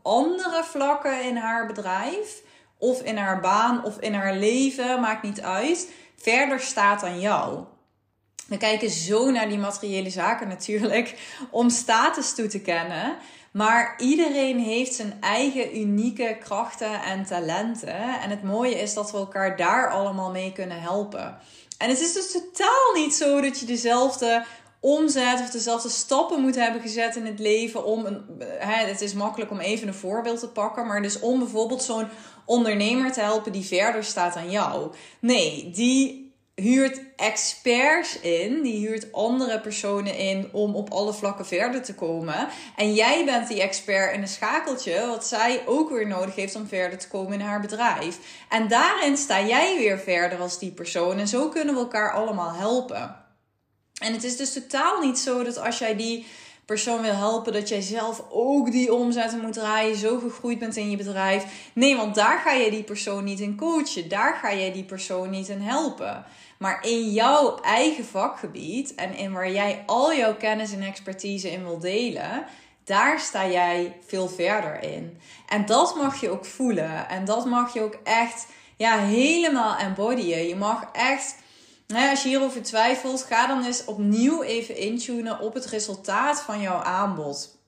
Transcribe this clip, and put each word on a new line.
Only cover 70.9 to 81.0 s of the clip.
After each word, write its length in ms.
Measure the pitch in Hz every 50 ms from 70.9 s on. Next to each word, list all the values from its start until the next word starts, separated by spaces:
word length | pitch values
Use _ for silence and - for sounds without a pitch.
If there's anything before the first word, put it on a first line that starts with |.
| 196 - - 190 190 190 - 202 196 190 185 180
in 140 | 170 185 185
wil 140 | 175 170 170
delen, 640 | 170 180 196 226 247 233 - - - - 226 285 320 - - - - _ _ _ _
daar 360 | - 190 202 240 285 311 302
sta 280 | - - - 196 190 185
jij 480 | 180 175 175 175 175 180 175 175 175 - -
veel 220 | - 202 185 185 180
verder 540 | - - 170 185 208 214 175 151 - -
in. 380 | - 156 151 160 165 165 - - - - - - - -
En 180 | 208 208 202
dat 280 | 208 226 269 349 - -
mag 260 | 311 285 269 - -
je 100 | 240 175
ook 140 | 190 196 -
voelen. 640 | - - - 262 240 208 165 156 160 156 165 - -
En 160 | 185 190 190
dat 200 | 196 220 240 240
mag 300 | 254 240 240 240 240 -
je 80 | 226
ook 160 | 220 208 214 - -
echt, 420 | 226 220 226 240 233 - - - - - - - - _
ja, 220 | - 220 226 220 214
helemaal 800 | 202 202 214 240 262 302 330 339 339 320 277 254 226 214 -
embodyen. 720 | - 202 190 185 190 208 233 254 240 196 170 165 160 170 170
Je 80 | 180
mag 280 | 196 202 214 226 - - -
echt, 420 | - -